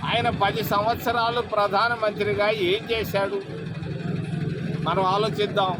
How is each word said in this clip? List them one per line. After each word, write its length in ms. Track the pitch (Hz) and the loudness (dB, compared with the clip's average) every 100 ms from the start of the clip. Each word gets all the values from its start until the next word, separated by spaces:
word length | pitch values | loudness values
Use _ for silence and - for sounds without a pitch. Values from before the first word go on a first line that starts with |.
| 156 | 0
ఆయన 200 | 214 240 226 | 2 2 2
పది 200 | 202 202 208 | 0 0 0
సంవత్సరాలు 680 | 202 214 233 247 233 233 240 202 208 | 0 2 0 0 0 2 0 0 2
ప్రధానమంత్రిగా 920 | 202 196 233 233 214 202 208 202 208 220 175 | 2 4 2 2 0 0 0 2 2 2 2
ఏం 120 | 202 - | 0 0
చేశాడు? 480 | 226 202 196 196 196 196 - - - - - - - - - - - - - 151 | -2 0 0 0 -2 -6 -8 -8 -8 -8 -6 -4 -4 -4 -4 -4 -4 -4 -2 0
మనం 160 | 180 190 196 | 2 2 2
ఆలోచిద్దాం. 580 | 214 - 208 202 190 175 | 0 0 0 2 0 0